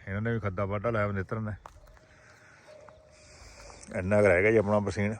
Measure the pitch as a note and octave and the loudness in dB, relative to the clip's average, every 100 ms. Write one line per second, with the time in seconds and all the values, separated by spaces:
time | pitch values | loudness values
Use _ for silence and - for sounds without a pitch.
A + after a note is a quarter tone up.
0 | G2+ G2 A2+ A#2 G#2 F2+ G2 G2+ A#2 A2+ | -10 -6 -4 -4 -6 -6 -6 -4 -4 -2
1 | G#2 G2 F2+ A2 G#2+ G2 - - - - | -2 -4 -6 -8 -8 -10 -16 -20 -20 -20
2 | _ _ - - - - - D#5 - - | _ _ -20 -20 -20 -20 -20 -20 -20 -20
3 | _ _ - - - - - - - G#2 | _ _ -20 -20 -20 -20 -20 -20 -10 -6
4 | F#2 G#2 G#2 F2+ G#2+ A2+ G2+ G#2 G2+ G#2 | 0 4 6 6 6 4 4 0 0 -4
5 | G#2 | -4